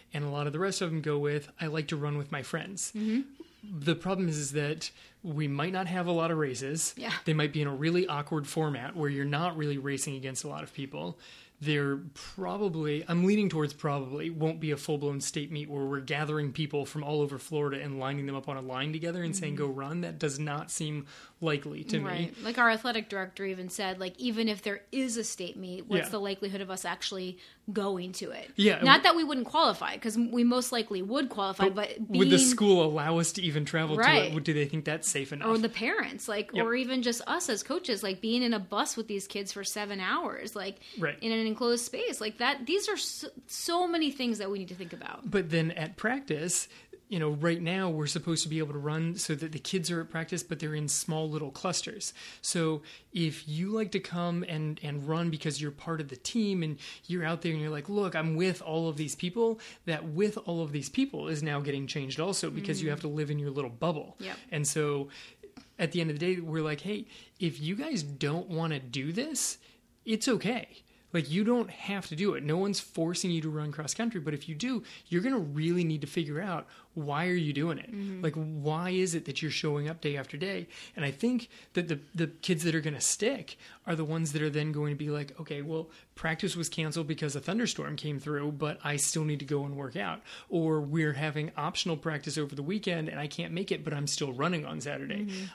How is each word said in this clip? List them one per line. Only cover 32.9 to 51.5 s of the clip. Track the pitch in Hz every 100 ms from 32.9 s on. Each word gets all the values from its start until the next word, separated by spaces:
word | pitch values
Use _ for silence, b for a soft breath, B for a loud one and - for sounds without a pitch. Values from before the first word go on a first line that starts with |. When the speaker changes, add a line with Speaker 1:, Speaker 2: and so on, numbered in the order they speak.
| 151 151 165
Speaker 1:
us | 165
to | -
even | 180 147
travel | 147 165 156 151
Speaker 2:
Right. | 247 302 180
Speaker 1:
to | 156
it? |
Do | 147
they | 151 143
think | 160
that's | 151 156 -
safe | 143 135
enough? | 147 220
Speaker 2:
Or | 226
the | 220
parents, | 226 233 415 - 277 -
like, | 208 -
Speaker 1:
Yep. | 202
Speaker 2:
or | 226
even | 240 254 262
just | 240 233 -
us | 320 349
as | 208
coaches, | - 330 359 202
like, | 196 190
being | 226 240
in | 240
a | 226
bus | 185 208 302 -
with | 220
these | 202 190
kids | 202 196
for | 202
seven | 190 208 208 196
hours, | 185 285 294 - 214 208
like, | 190 - B 233
Speaker 1:
Right. | 160 147
Speaker 2:
in | 226
an | 226 220
enclosed | 214 240 240
space, | 240 262 466 277
like | 214 214
that. | 247 277 240
These | 381 440
are | 370
so, | - - - - -
so | - - 339 359
many | 339 302
things | 277 247 208
that | 196
we | 202
need | 185
to |
think | 180 175
about. | - - - 240
Speaker 1:
But | 202 170
then | 165 165
at | 170 156 -
practice, | 214 269 277 151 170 - - B B - _
you | 180
know, | 151
right | 147 165 170
now | 165 190 190
we're | 156 147
supposed | 170 165 160
to | 156
be | 160
able | 156
to | 147
run | 147 156 165
so | 180 - 147
that | 160
the | 156
kids | - 190 165
are | 170
at | 160
practice, | 165 165 175
but | - 151
they're | 156
in | 151 147
small | - - 156 156
little | 156 156